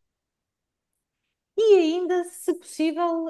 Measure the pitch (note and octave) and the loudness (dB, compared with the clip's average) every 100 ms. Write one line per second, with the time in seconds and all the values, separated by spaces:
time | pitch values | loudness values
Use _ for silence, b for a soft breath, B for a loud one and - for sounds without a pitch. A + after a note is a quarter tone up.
0 | _ _ _ _ _ _ _ _ _ _ | _ _ _ _ _ _ _ _ _ _
1 | _ _ _ _ _ - A4 F#4+ D#4+ F4 | _ _ _ _ _ 0 4 6 4 -2
2 | F4+ F4+ F4 - - F4 - - D#4+ D4+ | -2 -2 -4 -8 -6 -6 -8 -4 -4 -2
3 | F4 E4 | -2 -2